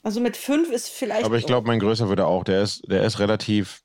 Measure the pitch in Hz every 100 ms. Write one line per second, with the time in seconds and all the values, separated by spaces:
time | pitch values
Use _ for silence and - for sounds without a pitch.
0 | 247 214 247 - - 294 330 240 - -
1 | 247 165 110 117 113 123 113 117 101 110
2 | 104 95 85 90 85 95 104 - - 95
3 | 104 107 104 107 - 104 95 -